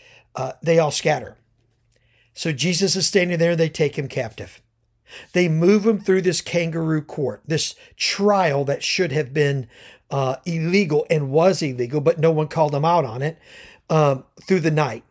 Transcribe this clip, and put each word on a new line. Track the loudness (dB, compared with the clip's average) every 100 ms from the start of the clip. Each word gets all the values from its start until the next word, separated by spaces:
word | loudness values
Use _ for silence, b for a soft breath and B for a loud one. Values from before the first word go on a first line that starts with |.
| b b b
uh, | -8 -8 -4
they | 0 2
all | 2
scatter. | 0 -2 -2 -6 -18 _ _ _ _ _ _ _ _ _ -8
So | -6
Jesus | -2 -2 0 0 0
is | 0
standing | 2 2 0
there, | 2
and | 2
they | 0
take | 0 -2 -2
him | -8
captive. | -6 -8 -10 -18 -20 _ _ _ _ _ B B
They | 0 2
move | 2 4 4 2
him | 0
through | 0 0
this | 0 -4
kangaroo | -4 -4 -2 -4 -2 -2
court, | -4 -6 -6 -6 -4
this | -4 -4 -10 b b
trial | -6 0 2 2 2 0 -2
that | -4
should | -2 -2 -2
have | -2 -2
been, | 0 0 0 -6 B B B B
uh, | -4 -2 -4
illegal | -6 -4 0 0 2 0 0
and | 0 2
was | 4 4 2
illegal, | -2 -4 -4 -2
but | 0 2
no | 2
one | 2 0
called | 0 0
him | 2
out | 2 2 0
on | -4
it, | -6 -8 B B B B 0
um, | 4 4 2 -6 -10 -2
through | 0
the | 2
night. | 0 -2 -4 -14